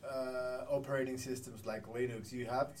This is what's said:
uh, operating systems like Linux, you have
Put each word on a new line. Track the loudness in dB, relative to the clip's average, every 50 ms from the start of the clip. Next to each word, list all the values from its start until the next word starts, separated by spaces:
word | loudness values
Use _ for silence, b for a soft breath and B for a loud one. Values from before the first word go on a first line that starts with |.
| -6
uh, | -2 -2 0 0 0 0 0 0 0 -2 -2 0 2
operating | 2 2 2 4 4 4 4 4 2
systems | -2 0 -2 -2 -4 -4 -8 -10 -6 -4
like | -2 -2 -2 -4
Linux, | -4 0 2 2 2 2 -4 -6 -6
you | -4 -4 -2
have | 2 4 4 2 2 0 -8